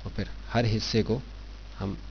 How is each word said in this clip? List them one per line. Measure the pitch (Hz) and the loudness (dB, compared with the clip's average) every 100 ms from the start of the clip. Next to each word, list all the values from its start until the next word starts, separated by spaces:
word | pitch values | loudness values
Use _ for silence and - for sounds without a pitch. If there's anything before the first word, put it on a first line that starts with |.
और | 98 | -4
फिर | - 95 - - | -4 -4 -6 0
हर | 113 120 | 4 4
हिस्से | 110 - 113 | 2 4 4
को | 104 120 - - - - - - | 4 2 0 -12 -12 -12 -12 -4
हम | 98 - - | -4 -4 -8